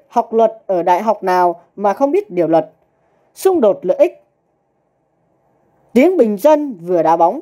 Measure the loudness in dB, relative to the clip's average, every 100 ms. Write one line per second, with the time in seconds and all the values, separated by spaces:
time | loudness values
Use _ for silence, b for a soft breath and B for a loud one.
0 | _ -6 -2 0 0 -2 -6 -4 0 0
1 | 0 -4 -2 0 0 -2 b -6 -4 -2
2 | -2 -2 -4 -4 0 0 -2 _ _ _
3 | _ _ _ -4 -2 2 0 0 -4 0
4 | 0 -2 _ _ _ _ _ _ _ _
5 | _ _ _ _ _ _ _ _ _ 2
6 | 2 2 0 2 2 2 -2 -10 -4 -2
7 | 0 2 0 -2